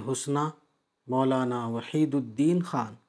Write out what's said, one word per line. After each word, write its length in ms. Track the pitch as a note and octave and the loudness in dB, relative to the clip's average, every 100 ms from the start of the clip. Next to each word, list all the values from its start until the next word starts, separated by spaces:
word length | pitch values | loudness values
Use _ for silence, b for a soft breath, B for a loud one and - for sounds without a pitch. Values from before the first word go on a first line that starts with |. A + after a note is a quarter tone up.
| A2+ | 0
حسنی، 380 | B2+ D3 C#3+ D#3 - _ _ _ _ B2 | -4 -2 -2 -2 -6 _ _ _ _ -2
مولانا 600 | B2+ C3 C3 B2 B2 A#2 | 2 2 2 0 -2 -2
وحید 480 | A#2 - D3+ D3+ C#3 | -4 -2 0 2 0
الدین 460 | A#2 A2 D#3 F3+ | -2 2 2 2
خان 320 | F3 C3+ A2+ A2 | 0 -2 -4 -8